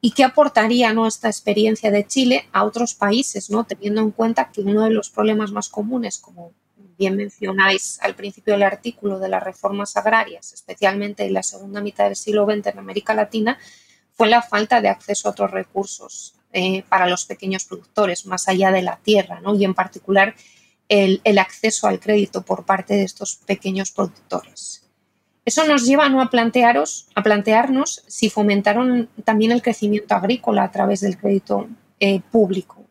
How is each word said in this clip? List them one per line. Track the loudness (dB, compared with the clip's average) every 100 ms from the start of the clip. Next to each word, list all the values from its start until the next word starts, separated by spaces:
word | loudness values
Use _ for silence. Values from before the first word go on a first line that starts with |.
¿y | -2
qué | 2
aportaría, | 2 4 2 4 2 2 2
¿no?, | 2 0
esta | -2 -4
experiencia | -4 -2 0 2 0 0
de | 0 0
Chile | 0 2 2 0
a | -2
otros | 0 -2 -6
países, | -2 0 0 -2 -6 -4
¿no? | -4
Teniendo | -4 -6 -4 -2
en | -2
cuenta | 0 -2 0 -4
que | -4
uno | 0 2
de | 2
los | 0 -2
problemas | -2 0 0 -2
más | -6 -8
comunes, | -8 -6 -4 -6 -10
como | _ -20 -20 _ _ _ -20 _
bien | -2 -2
mencionáis | -6 _ -6 2 2 2 -4 -6
al | -6
principio | -6 -14 -10 -2
del | 2
artículo, | 2 0 -10 -8 -6 -6
de | -4
las | -4
reformas | -6 -6 -6 -4 -4 -2
agrarias, | 2 2 0 -10 -20
especialmente | -20 -18 -2 0 0 -6 -6
en | -4
la | -4
segunda | -4 -10 -14 -10
mitad | -10 -2
del | -2 -2
siglo | -2 0
veinte | 0 0 -4
en | -8
América | -8 -8 -2
Latina, | -2 0 0 -2 -2 -10 -20 _ _ _
fue | _ 4
la | 4
falta | 2 -4 2 2
de | 2
acceso | -2 -4 -6 -4
a |
otros | -4 -4
recursos, | -4 -8 -6 -6 -10 -18 -20 -20 _ _
eh, | -4 -2 -2 0
para | 2 2
los | 0
pequeños | -6 -10 -6 -6
productores, | -8 -14 _ 0 0 0 -6
más | -6 -2
allá | 2 4
de | 4
la | 0 -6
tierra, | 2 2 2 -6
¿no? | -2
Y | 0
en | 2
particular | 0 -4 -6 0 2 2 0 -20 _ _ _ _
el, | 4 4 2
el | 4 4
acceso | 2 -2 -4 0 -2
al | -2
crédito | 0 0 0 -4
por | -6 -6 -2
parte | -2 0
de | -2
estos | -2 -6 -12 -14 _
pequeños | -6 -4 -6 -6
productores. | -6 -6 -6 _ -10 -10 -18 -18 -18 _ _ _ _ _ _ -4
Eso | 0 4
nos | 4 4
lleva, | 4 4
¿no?, | 4
a | 2
plantearos, | 2 2 4 4 4 0 -6 -8
a | -2
plantearnos | 2 2 2 2 2 0 -2 -8 _
si | -4 -2
fomentaron | 0 0 2 2 0 2 0 -2 -6
también | -2 2 2
el | 2
crecimiento | 0 -2 0 -2 0
agrícola | -2 0 -2 0 0
a | 0
través | 0 0 0
del | -2 -2
crédito, | 0 -2 0 -6 -4 -14 _ _
eh, | 0 0 0
público. | 2 2 0 -6 -18 -20